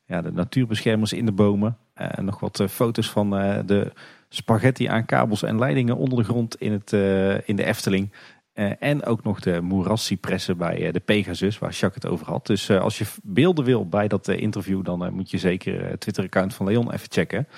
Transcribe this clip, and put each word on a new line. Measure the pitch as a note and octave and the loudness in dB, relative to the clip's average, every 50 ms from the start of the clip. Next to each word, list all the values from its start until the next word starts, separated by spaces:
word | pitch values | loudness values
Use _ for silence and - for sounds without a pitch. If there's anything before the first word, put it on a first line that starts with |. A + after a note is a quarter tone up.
| _ | _
ja, | - F2 F2 | -8 -6 -6
de | E2 E2 | -4 -4
natuurbeschermers | E2+ E2+ F2 - - C3+ B2+ A2+ A2 G2+ - A#2 A2 G#2+ A2 G#2 - | -2 -4 -4 0 0 0 0 2 0 -2 0 0 2 2 2 0 0
in | - A#2 | -2 -2
de | A2+ | 0
bomen. | G#2 F#2+ G#2+ G2+ G#2 G2+ G#2 A2 A#2 - _ _ _ | 2 4 4 4 4 4 2 0 -2 -4 _ _ _
Eh, | - - - - - | -10 -8 -8 -6 -6
nog | F#2+ F#2+ G2 - | -6 -6 -6 -4
wat, | - F#2 - - | -6 -4 -2 -2
eh, | G#2 F#2+ | -2 -2
foto's | - - B2 A#2 A2+ - G#2+ - | 0 0 0 0 2 0 -2 -2
van, | - A2 G#2 G2+ G2 G2 | 0 0 0 2 2 0
eh, | G2 G2 G2+ G#2+ G#2+ | 0 0 0 -2 0
de | F#2+ G2+ G2+ - - - - - - - - _ _ | 2 2 2 2 0 -4 -10 -18 -20 -20 -20 _ _
spaghetti | - - - - A2+ A2 - C3 B2 - B2 | -14 -6 0 2 2 4 4 4 2 2 0
aan | - - A2 A#2 | 0 0 0 0
kabels | - - C3 B2 A#2 G#2 G2+ - | 2 2 2 2 2 2 0 0
en | - A2+ A2 | 0 0 2
leidingen | A#2+ C3+ D3 C3+ B2+ A#2 A#2+ - | 2 2 2 2 2 2 2 0
onder | D3+ C3+ B2+ A#2+ | 0 0 2 2
de | A2+ | 2
grond | G2+ A#2 A#2+ A#2 A2+ - | 2 0 0 0 -2 -4
in | - - G#2+ | -4 -2 -2
het, | G#2+ G2 G2 - - | -2 -2 -2 0 2
eh, | G#2 G2 G2 F#2+ F#2+ F#2+ G2 G2 - - - | 2 4 4 4 4 4 2 2 0 0 -2
in | G#2 | -2
de | G2 - | 0 0
Efteling. | - A#2 - - - G2 F#2+ G2 G2+ - - - - - _ _ _ _ | 0 -2 -2 0 0 2 2 0 -2 -6 -12 -20 -20 -20 _ _ _ _
Eh, | - G#2+ G2+ G2+ - | -4 -2 -2 -2 -2
en | - C#3+ D3 D3 - | -2 -2 -2 0 0
ook | - A#2 G#2+ - | -2 -2 -2 -2
nog | A2 G2+ - | -2 -4 -2
de | - F#2 F2+ E2+ | -2 0 0 0
moerascipressen | E2+ F2+ F#2+ F#2+ F2+ F2 G#2+ A2+ - - G2 F#2 - - F#2 F2+ - - F#2+ E2+ | 0 0 0 0 2 2 0 0 0 -2 -4 -4 -2 -2 -4 -2 -2 -2 -2 -2
bij, | F2 E2+ E2+ E2+ F2 E2 | -2 -2 -2 -2 -2 -2
eh, | - | -2
de | - | -2
Pegasus, | - - G#2+ G#2 G2 F#2 F2 - F#2 F#2+ G#2+ - | 0 2 2 2 2 0 -2 -2 0 -2 0 -2
waar | - F2 | -4 -6
Jacques | F2 - - G2 - - - | -4 -2 -2 -2 -2 -4 -4
het | - | -4
over | F2+ E2+ - - | -4 -4 -4 -4
had. | - - - - | -6 -4 -2 0
Dus, | A2 G2 - - | 0 0 2 2
eh, | G#2 F#2+ | 2 4
als | F#2+ G#2+ G#2 - | 4 2 0 -2
je | G#2+ | -6
f-, | G2+ - - - | -8 -8 -10 -12
beelden | G#2+ F#2+ F2+ C#3 F3+ F#3 D#3 C3+ | -2 2 4 4 4 4 4 2
wil | A#2+ C3 A2+ G2+ F2 | 2 2 2 2 0
bij | D#2+ G#2 G#2 G#2 | 0 0 0 2
dat, | G#2 G2 - - | 0 -2 0 -2
eh, | G2 F#2 | -2 0
interview, | - G#2+ G#2 G#2 F#2+ G2 F#2+ F#2+ F#2 | -2 -2 -2 -4 -2 -2 -2 -2 -2
dan, | F2+ F2+ F2 F2 | -2 -4 -4 -4
eh, | F2+ | -4
moet | F#2 F#2 F#2+ - | -4 -6 -6 -4
je | - F#2+ | -4 0
zeker, | F2+ F#2 F2+ F#2+ - - F#2+ F2+ F2+ | 2 2 2 0 -2 -4 -4 -4 -4
eh, | F2+ | -6
het | F2+ F2+ | -6 -6
Twitter-account | - - G2+ - G2 F#2 - G2 F#2+ G2 - | -6 -4 -4 -4 -4 0 0 0 0 0 -2
van | - G2 | -2 -2
Leon | F#2+ G#2 A#2+ A#2+ - - | 0 2 2 0 0 -4
even | - - - | -8 -10 -4
checken. | - - F2 - - G2 D3 - - | -2 -2 -2 0 -2 -4 -4 -6 -8